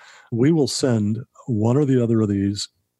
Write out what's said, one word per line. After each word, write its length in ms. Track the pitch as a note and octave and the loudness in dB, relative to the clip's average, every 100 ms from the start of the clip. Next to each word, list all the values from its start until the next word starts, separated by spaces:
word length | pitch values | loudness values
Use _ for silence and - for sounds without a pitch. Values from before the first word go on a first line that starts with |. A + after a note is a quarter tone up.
| - - _ | -20 -20 _
we 200 | A2+ C#3 | 0 2
will 160 | E3+ B2+ | 2 0
send 500 | - C#3 A2+ G#2 A2+ B2 _ - | -2 0 0 -2 -4 -10 _ -6
one 280 | A2 A2 C3 | -2 0 2
or 100 | C#3+ | 2
the 180 | C3 | 2
other 180 | A#2 A2+ | 2 2
of 80 | G#2+ | 0
these 400 | G2+ G2+ G2+ - _ _ | 0 -2 -4 -10 _ _